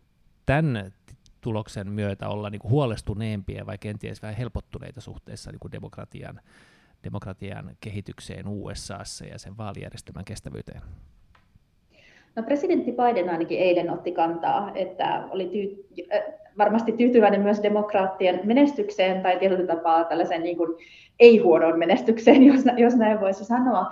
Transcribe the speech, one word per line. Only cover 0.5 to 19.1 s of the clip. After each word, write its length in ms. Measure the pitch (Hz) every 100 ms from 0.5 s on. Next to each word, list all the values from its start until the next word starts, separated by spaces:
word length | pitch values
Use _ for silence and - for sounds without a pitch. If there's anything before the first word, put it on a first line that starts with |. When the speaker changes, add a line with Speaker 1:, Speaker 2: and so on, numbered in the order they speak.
| 139 160 113 95 - - - _ _
Speaker 1:
tuloksen 500 | 123 107 107 107 98
myötä 380 | 104 101 98 104
olla, 200 | 104 104
niin 100 | 104
kuin, 120 | -
huolestuneempia 960 | 143 127 107 - 101 110 104 98 98 101
vai 120 | 101
kenties 440 | 107 104 110 104
vähän 140 | 107 107
helpottuneita 640 | 120 104 - - 87 -
suhteessa, 500 | - - - 107 98
niin 80 | 98
kuin, 120 | -
demokratian, 680 | 104 107 - 104 - 92 110 _ _ _ _ _ _
demokratian 680 | 104 95 101 92 98 104 - -
kehitykseen 680 | 110 101 - 95 - 95 95
U 240 | 101 98
S 180 | 98 -
A:ssa 340 | 98 104 - 98
ja 140 | -
sen 180 | - 104
vaalijärjestelmän 680 | 107 98 98 - - - 101
kestävyyteen? 560 | 107 - 60 - - - - - _ _ _ _ _ _ _ _ _ _ _ _ -
Speaker 2:
No, 80 |
presidentti 480 | 226 285 349 294 240
Biden 380 | 240 240 214 180
ainakin 300 | 165 165 175
eilen 300 | 180 175 165
otti 220 | 156 175
kantaa, 600 | 175 165 170 - 170 202 196
että 480 | 185 185 - 170 -
oli 160 | 190 180
tyy-, 600 | 208 196 202 - - -
äh, 100 | 208 - - - 202
varmasti 340 | 208 220 226
tyytyväinen 500 | 226 240 240 202 196
myös 220 | 202 208
demokraattien 760 | 208 208 208 202 190 - 185 180
menestykseen 800 | 208 247 285 - 202 - 185